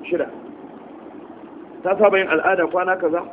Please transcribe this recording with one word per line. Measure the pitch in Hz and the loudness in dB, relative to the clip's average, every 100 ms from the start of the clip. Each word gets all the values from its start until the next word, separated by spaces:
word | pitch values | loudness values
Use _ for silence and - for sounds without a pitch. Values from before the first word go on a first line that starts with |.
shida. | - 170 143 - - - - - - - - - - - - - - - | -2 -2 -2 -6 -14 -16 -16 -18 -18 -18 -16 -16 -18 -18 -18 -18 -16 -6
Ta | 180 196 | -2 6
saba | 202 190 | 6 6
yin | 185 | 4
al'ada | 160 175 185 160 | 2 4 4 2
kwana | 180 185 185 | 2 0 2
kaza | 175 170 170 | 2 0 -4